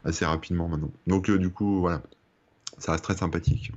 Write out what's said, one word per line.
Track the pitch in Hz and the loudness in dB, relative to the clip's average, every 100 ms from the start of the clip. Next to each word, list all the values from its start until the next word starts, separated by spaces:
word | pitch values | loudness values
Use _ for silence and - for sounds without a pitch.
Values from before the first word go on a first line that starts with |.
assez | - - 82 | -4 0 0
rapidement | 80 - 87 85 | 0 0 -2 -2
maintenant. | 76 76 - - | -2 -6 -6 0
Donc, | 95 95 | 2 4
euh, | 98 | 2
du | 92 | 2
coup, | 90 104 95 | 0 0 2
voilà. | 90 80 - _ _ _ _ _ - - | 2 0 -6 _ _ _ _ _ -18 -8
Ça | - | -2
reste | 78 | -2
très | - 92 | 0 -2
sympathique. | 90 82 - - - | 0 0 2 0 -2